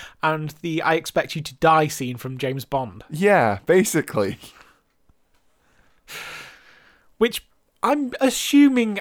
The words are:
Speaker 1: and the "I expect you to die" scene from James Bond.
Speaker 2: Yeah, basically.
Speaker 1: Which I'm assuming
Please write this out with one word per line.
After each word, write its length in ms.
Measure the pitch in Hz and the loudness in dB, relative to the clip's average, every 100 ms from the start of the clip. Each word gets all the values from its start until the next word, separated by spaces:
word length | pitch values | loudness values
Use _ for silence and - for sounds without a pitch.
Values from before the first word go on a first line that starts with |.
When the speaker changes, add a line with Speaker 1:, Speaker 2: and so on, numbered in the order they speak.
| - - | -20 -6
Speaker 1:
and 280 | 156 156 156 - | -4 -2 -6 -10
the 180 | 170 160 | -8 -4
"I 120 | 165 | 0
expect 400 | 160 - 170 - | -2 -2 -4 -4
you 80 | 160 | -6
to 120 | 147 127 | -10 0
die" 320 | 160 160 151 | 2 4 2
scene 280 | - 127 123 | -2 -8 -8
from 220 | 131 127 | -10 -8
James 260 | 135 135 | -6 -6
Bond. 380 | - 139 120 92 - | -6 -6 -6 -12 -14
Speaker 2:
Yeah, 480 | 151 202 185 113 101 - | -2 4 4 4 2 2
basically. 720 | 185 214 160 - 110 101 120 - - _ _ _ _ _ _ _ _ _ _ _ _ _ _ - - - - - - _ _ _ _ _ - | 2 4 0 -2 -4 -6 -8 -16 -20 _ _ _ _ _ _ _ _ _ _ _ _ _ _ -20 -16 -16 -18 -20 -20 _ _ _ _ _ -2
Speaker 1:
Which 260 | 233 - - _ _ _ | -2 -2 -12 _ _ _
I'm 300 | 233 302 254 - | -2 0 -2 -2
assuming 800 | 269 - - 285 285 247 226 202 | 0 0 2 6 6 6 0 -2